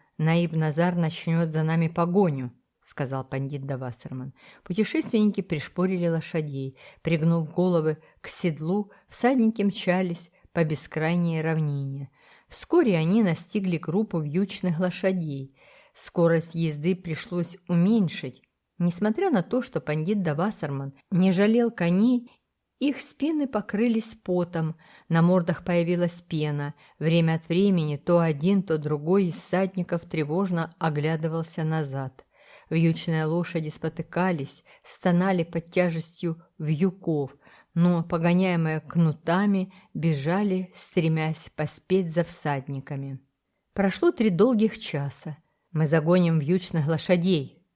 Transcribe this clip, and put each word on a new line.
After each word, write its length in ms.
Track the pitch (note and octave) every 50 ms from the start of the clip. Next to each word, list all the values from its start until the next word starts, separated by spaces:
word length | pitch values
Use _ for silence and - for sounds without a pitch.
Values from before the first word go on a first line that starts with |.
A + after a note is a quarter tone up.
| _ _ _
Наиб 360 | - D#3 D#3+ E3 E3+ F3 D#3+ E3
Назар 420 | D#3+ D#3 D#3 D3 D#3+ E3+ F3+ F3
начнёт 560 | F3 E3+ D#3+ E3 - - E3+ E3 E3 E3+ D#3+
за 120 | D#3 D#3+ D#3
нами 240 | D#3+ D#3+ E3 E3
погоню», 640 | D#3+ E3 F3 E3+ F3+ F3 G3+ G3+ E3+ C#3+ C3+ B2+ A#2+ - _ _ _ _ _ _
сказал 400 | - - - D3 B2 C3+ C3 B2+
пандит 420 | - - C3+ C#3 C3+ C#3+ C#3 C3+
Давасерман. 680 | C#3 C#3 B2+ C3 B2 A#2 - - B2+ B2+ B2+ B2+ - - _ - - - - -
Путешественники 800 | - F3+ G3+ G#3+ - - D#4+ - - - G#3+ G#3+ G#3 G3 -
пришпорили 640 | F3+ - E3 D3 - - - - F3+ F#3 F#3+ F3 E3+
лошадей. 720 | E3+ E3 E3 D#3+ - - E3 D#3 D3 C#3 C3+ C3+ C3+ C3+ - - - - _
Пригнув 520 | - D#3+ E3 D#3 D#3 E3 E3 E3+ D#3+ C#3+ -
головы 460 | - F3+ F#3 F3 E3 D#3 D#3 D3+ D#3 - _ _ _
к 60 | -
седлу, 640 | - - - - F3 D3+ C#3 D#3 D#3+ F#3 G#3 G3+ - - - _ _
всадники 520 | - - - B3 C4 C4 A3+ A3 A3 -
мчались 680 | G3+ G3+ - - - F3+ F3 F#3 F#3 F3+ E3+ E3+ - - _ _ _ _ -
по 100 | E3+ E3
бескрайней 800 | D3+ D3+ - - - - D#3 D#3 D#3+ F3 F3 E3+ E3+ E3 D#3+
равнине. 680 | D#3 D#3+ D#3+ D#3+ D#3 D3 C#3+ C#3 C#3 C#3 C3+ C#3 C#3 - _ _ _ _ - _ _ -
Вскоре 480 | - - - - - F4 D#4+ A#3+ F3+
они 260 | D#3+ D#3+ E3 G3 A3+ A3
настигли 540 | F3+ D#3+ - - - - G#3+ G3 F#3 E3+
группу 420 | D3+ - - D#3+ G3+ A3 G#3+ - E3
вьючных 600 | D3+ D3 C#3+ F3+ G3+ G3 - - - F3+ E3 D#3
лошадей. 760 | F#3 F3+ F3 - - F#3+ F#3+ F3+ E3 D#3 C#3 C#3 C3+ C3 _ _ _ - - - - _ _
Скорость 640 | - - - - F3+ E3+ E3 E3 D#3+ D#3+ - -
езды 400 | E3 E3 D#3+ D3+ D3 D3 F3+ F#3+
пришлось 640 | F3+ - E3 D#3 - - - F3 F3 E3+ E3+ - - _
уменьшить. 760 | - F3 E3+ E3+ G3 A3+ A3+ F#3+ D3+ - - - B2+ - _ _ _ _ _ _ _ _
Несмотря 540 | - F3 F3 E3+ F3 G#3 G#3+ A3+ - G4 F#4+
на 100 | D4+ F#3+
то, 200 | E3 - A#3+ B3+
что 200 | B3 - - E3
пандит 400 | - - D3+ D#3 D#3 F3 G#3+ G#3
Давасерман 720 | F3+ E3 D3 C#3+ F3 A3 G#3 - - C#3+ C#3 C3+ C#3 C#3 - _ _ -
не 200 | G3+ F3 F#3 F#3+
жалел 400 | F3+ F3 G3+ G#3+ A3 A#3+ A#3+ A3+
коней, 580 | - - F3 E3+ F3 F#3+ G#3+ B3 B3+ A#3+ A#3+ - _ _ _ _ _ _ _ _ _ -
их 220 | B3 D4 C#4 -
спины 460 | - - - - C4+ D#4 D#4+ D4+ C#4+
покрылись 640 | C4 - A3 G#3 - - G3+ A#3 A#3+ A3+ A3 G#3+ - -
потом, 640 | - - - F3+ F3+ F3 F3 F3 E3 D#3+ D#3 D#3 _ _ - - - _ -
на 140 | E3 E3 E3
мордах 400 | F3 F#3 F#3 E3+ E3+ E3 - -
появилась 580 | - F3 F3 E3+ E3 F3+ F3 F3 E3+ F3 -
пена. 540 | - - - D#3 D3+ D3+ D3 D3 C#3+ D3 - _ _ _ _ -
Время 360 | D3 D#3+ E3 E3+ E3 E3 E3
от 140 | D#3+ - -
времени 480 | E3 F3+ G3+ G3+ F#3+ E3+ D#3 D3+ D3
то 220 | C#3+ - - F3 F3
один, 420 | E3 E3 D#3 C#3 D#3 F#3 G3+ G3
то 160 | F3+ - D#3+
другой 500 | D#3 C#3+ D3 D3+ C#3+ D3 D#3+ F#3 G3+ F#3+
из 80 | E3+ D#3
всадников 720 | - - - - F3+ G3 F#3 - F#3 F3+ - F3 E3+ -
тревожно 720 | - - D#3+ D3+ C#3+ D#3 F#3 G3+ F#3 F3+ E3+ E3 - -
оглядывался 840 | - - D#3+ D3 D3 C#3+ D#3 D#3+ D#3 D#3 D#3+ D#3+ E3 D#3+ E3 - - D#3+
назад. 600 | D#3 D#3+ D#3+ D3+ C#3 C3 C#3 C3+ C3 - - - _ _ _ _ _ - - _ -
Вьючные 560 | E3 E3 E3 E3 E3 E3 - E3+ E3 D#3+ D#3
лошади 440 | D#3 E3 F3 E3+ - - E3 D#3 D#3
спотыкались, 920 | D#3 - - D#3+ D#3+ - D#3+ - - E3+ F3+ F#3 F3+ D3+ C3+ C3+ - - _ _ - _ -
стонали 600 | - - - - F#3 E3+ F3 F#3 G3 F#3+ F3+ E3
под 280 | F3 - E3+ E3 -
тяжестью 720 | - F3+ F3+ F3 E3 E3 D#3+ - - - - E3+ D#3+ E3 - _ _ -
вьюков, 760 | D#3+ D3+ D#3+ C#3+ F#3 F#3+ F3+ - - E3+ D#3+ D3 C#3 C3 - _ _ - - - _ _ -
но, 300 | E3 E3+ F3 F3 E3+ E3
погоняемые 800 | E3+ F3 E3 E3 E3+ F3 F3+ F#3+ F#3 F3+ E3+ D#3+ D#3 D#3 D#3
кнутами, 920 | - - - E3+ E3+ D#3+ D3 - - - E3+ F#3 G#3 G3+ G3 F#3+ F#3 F#3 - - - _ -
бежали, 800 | D#3+ D3+ E3 D#3 C#3 C3+ D#3+ F3 G3 G#3 G3+ F#3 F#3 F#3 - -
стремясь 760 | - - - - F#3 D#3+ E3 D#3+ D#3+ D#3 D#3 D#3 - - - _
поспеть 580 | - D3+ D3 - - - - F#3 F#3+ F#3 E3 D#3
за 100 | F3 E3
всадниками. 960 | - - - - D3+ C#3+ C#3 C3 D3 C#3 C3+ - - D3 C#3 C#3 C#3 C3+ C3 _ _ _ _ _ _ _ _ _ _ -
Прошло 380 | - G3 G3 F#3 - - F4
три 180 | F4 - A3+ A3
долгих 480 | F3 D#3+ G3+ C4 B3+ G#3 A3 G#3+ -
часа. 600 | - - - - C#3+ C#3+ C#3 - - - D#3+ D3 - _ _ _ _ _ _
«Мы 160 | - D3+ D#3+
загоним 520 | C#3+ D#3 D#3+ D3 E3 F3+ F#3 F3 E3 E3 D#3+
вьючных 480 | C#3+ C#3 F3+ F#3+ F3+ - - E3 C#3+
лошадей!» 760 | D3+ E3 D3+ - - F3+ F3 E3+ F#3+ F#3 D3+ C3 - - _ _ _ _